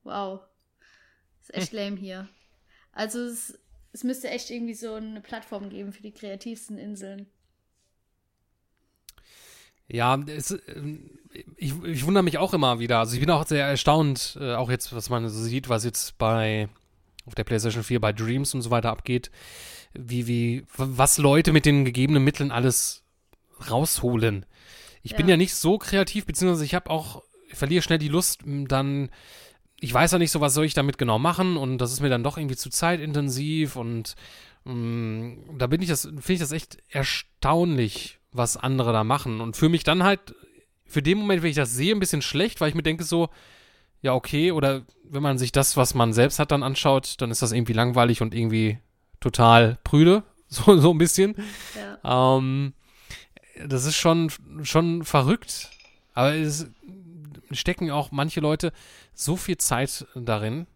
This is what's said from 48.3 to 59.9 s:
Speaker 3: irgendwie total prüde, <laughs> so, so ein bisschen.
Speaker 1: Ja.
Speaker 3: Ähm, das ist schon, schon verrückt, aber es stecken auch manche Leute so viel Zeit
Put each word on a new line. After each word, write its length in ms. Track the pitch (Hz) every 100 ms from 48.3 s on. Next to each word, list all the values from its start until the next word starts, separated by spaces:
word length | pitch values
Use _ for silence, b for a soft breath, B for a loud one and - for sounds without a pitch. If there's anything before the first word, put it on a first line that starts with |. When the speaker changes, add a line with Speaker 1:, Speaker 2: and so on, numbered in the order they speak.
| 117
Speaker 3:
irgendwie 440 | 113 110 110 104 _ _ _ -
total 580 | 127 - 117 117 113 120
prüde, 400 | - 147 165 202 - _
<laughs> 120 | _
so, 280 | - - 190
so 120 | 147
ein 60 | 160
bisschen. 360 | 165 - 196 208 208 202 B
Speaker 1:
Ja. 260 | 214 202 202
Speaker 3:
Ähm, 720 | - 127 131 131 131 135 139 - B B B B B - _ - 143
das 180 | 135 135
ist 120 | 156
schon, 340 | 175 165 165 - - 156
schon 400 | 147 156 170 170 156
verrückt, 640 | 147 131 226 - - - - - _ _
aber 220 | - 131 156
es 320 | 156 151 147 - - 190 170 170 151 147 _
stecken 400 | 139 - 180 170
auch 200 | 147 139
manche 280 | 139 147 170
Leute 340 | 151 156 160 B B B B
so 220 | - - 180
viel 220 | - 175
Zeit 500 | - 123 139